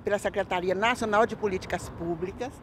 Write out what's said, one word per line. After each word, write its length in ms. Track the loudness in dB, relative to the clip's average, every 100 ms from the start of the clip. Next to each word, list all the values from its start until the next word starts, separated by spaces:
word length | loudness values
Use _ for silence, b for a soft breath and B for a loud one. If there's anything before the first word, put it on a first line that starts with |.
pela 140 | 0 0
Secretaria 560 | 0 0 0 0 2
Nacional 540 | 2 2 2 4 4 4
de 80 | 2
Políticas 540 | -2 -2 -4 -6 -6
Públicas 600 | -6 -4 -4 -4 -6 -8 -10